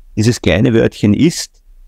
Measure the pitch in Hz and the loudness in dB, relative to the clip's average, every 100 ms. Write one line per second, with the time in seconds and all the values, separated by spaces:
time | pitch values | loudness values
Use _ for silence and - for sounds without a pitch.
0 | - - 107 120 - 85 127 113 120 - | -10 -2 0 0 0 2 2 2 0 -2
1 | 107 104 165 - - _ _ - | -4 0 -2 -2 -10 _ _ -20